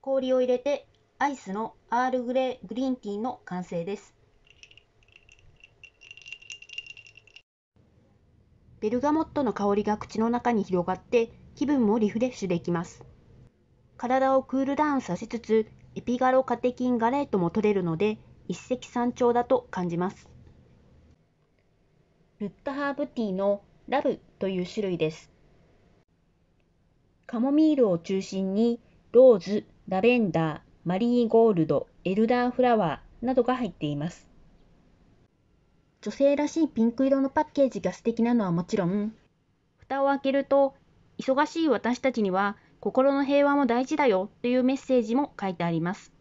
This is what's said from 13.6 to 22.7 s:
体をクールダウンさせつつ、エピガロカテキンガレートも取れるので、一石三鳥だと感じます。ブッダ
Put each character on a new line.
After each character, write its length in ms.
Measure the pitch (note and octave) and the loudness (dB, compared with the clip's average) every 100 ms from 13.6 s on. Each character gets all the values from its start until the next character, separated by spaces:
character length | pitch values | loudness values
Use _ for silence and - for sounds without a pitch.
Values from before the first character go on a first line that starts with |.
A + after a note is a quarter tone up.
| _ _ _ - | _ _ _ -10
体 380 | A#3+ C4 C4 C4+ | -2 2 4 2
を 60 | |
ク 140 | C4 C4 | 0 -2
ー 80 | |
ル 100 | C4+ | -2
ダ 120 | C#4+ D4+ | 0 0
ウ 100 | C4+ | 0
ン 40 | |
さ 160 | - F3 | -4 -8
せ 80 | A3+ | -6
つ 120 | A#3 | -10
つ、 280 | - A3 A3 - - | 0 0 0 -12 -16
エ 60 | - | -10
ピ 160 | G#3 B3 | -6 0
ガ 160 | B3+ | 2
ロ 100 | C4 | 2
カ 120 | C4 A#3+ | 0 -2
テ 160 | B3 | -2
キ 180 | B3 B3+ | -2 -2
ン 60 | A#3+ | 0
ガ 140 | A3+ | 0
レ 120 | C#4 | -2
ー 40 | C#4+ | -2
ト 120 | G3+ | -2
も 120 | E3+ | 0
取 180 | G#3+ G#3 | 0 0
れ 60 | |
る 100 | G3 | 0
の 140 | F3 D#3+ | -2 -2
で、 200 | G#3 A3 - - - | -2 -4 -14 -20 -12
一 100 | F3 | -12
石 300 | - B3+ - | -6 -8 -6
三 240 | B3 A#3+ | -4 -4
鳥 200 | A#3+ B3 | 0 0
だ 100 | A#3+ | 2
と 240 | A#3+ B3+ - | 0 -2 -2
感 200 | F#3+ F3+ | -6 -4
じ 80 | E3+ | -4
ま 120 | F3+ | -4
す。 180 | - - - - - _ _ _ - _ _ _ _ _ _ _ _ _ _ _ _ _ _ | -8 -20 -20 -20 -20 _ _ _ -20 _ _ _ _ _ _ _ _ _ _ _ _ _ _
ブ 80 | G3+ | -12
ッ 60 | - | -8
ダ 80 | - | -8